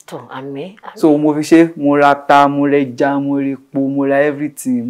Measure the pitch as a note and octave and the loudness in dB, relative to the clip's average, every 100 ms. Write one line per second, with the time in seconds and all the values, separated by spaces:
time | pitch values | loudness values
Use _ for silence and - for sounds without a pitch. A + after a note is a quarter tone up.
0 | - D#3 A#2+ C3+ C#3 C#3 F3+ G#3 - - | -18 -18 -16 -16 -12 -12 -14 -16 -20 -2
1 | E3 D3 D3+ D3+ D3+ E3 E3 E3 C#3+ C#3+ | 0 2 0 -2 2 4 4 0 0 2
2 | C#3+ C#3 - C#3+ C#3+ C#3+ C#3+ C#3+ C3+ A#2+ | 2 2 2 4 4 2 0 0 0 -2
3 | C#3 C#3+ C#3 C#3 C#3 C3 _ C#3 C3+ C#3 | -2 -2 -2 -4 -4 -6 _ -6 -4 -2
4 | C#3 C#3 D3 C#3+ D3 - C3 B2 | 0 0 0 -2 -8 -8 -4 -4